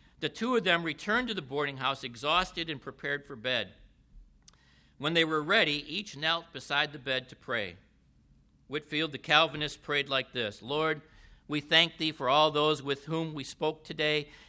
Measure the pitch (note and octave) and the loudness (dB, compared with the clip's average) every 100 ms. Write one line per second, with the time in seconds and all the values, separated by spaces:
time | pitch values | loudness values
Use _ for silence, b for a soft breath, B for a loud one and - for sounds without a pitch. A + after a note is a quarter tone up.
0 | b b D3 - A3+ B3 F#3 E3+ E3 C#3+ | b b -6 -4 0 2 4 2 2 -4
1 | - A3+ B3+ G3 C3+ C#3 C#3+ C3+ C3 C3+ | -2 0 0 -6 -6 -2 -2 -2 -2 -2
2 | C3+ A2+ C#3+ E3+ F#3 - D#3+ C#3+ - - | -6 -6 0 0 0 -6 -8 -8 -10 -10
3 | C#3+ C#3+ C#3 C3 A#2+ B2 F#2+ - - _ | -6 -6 -6 -8 -2 -2 -2 -10 -20 _
4 | _ - - _ - b b b b b | _ -20 -20 _ -20 b b b b b
5 | C#3+ E3 D#3+ D#3 D3+ G#3+ E3 D3 C#3 F3 | 0 4 4 2 2 4 4 0 -4 -8
6 | G#3 C#3 D#3 E3+ E3+ C3+ - C#3+ D3+ C#3+ | -8 -4 -2 -2 -4 -14 -2 0 0 -4
7 | B2 C3 B2+ - - A#2 G2 E2+ _ _ | -4 -4 -4 -18 -6 -4 -4 -8 _ _
8 | _ _ _ - _ _ _ C#3 D3 D3+ | _ _ _ -20 _ _ _ -8 -4 -2
9 | D#3+ C#3 - D3+ D#3+ D3+ D3 - - C#3+ | -2 -4 4 4 4 0 -6 -6 -2 -2
10 | C#3 C3+ B2+ C3+ G#2+ - A2+ D3 D#3 C#3 | 0 -2 -2 -2 -4 -4 -6 0 0 -2
11 | - b b b - D3 C#3+ D#3+ E3 - | -8 b b b -6 -6 4 4 4 0
12 | D#3+ C#3 B2+ C#3+ D#3 D3 D3+ D3+ C3+ C3+ | -4 -2 4 6 6 6 2 2 -2 -4
13 | - D#3+ E3 D#3 - - D#3 D#3 - D#3 | -2 -4 -2 -6 -8 -2 -2 -2 -10 -2
14 | D3+ D3+ D3 B | 0 0 -2 B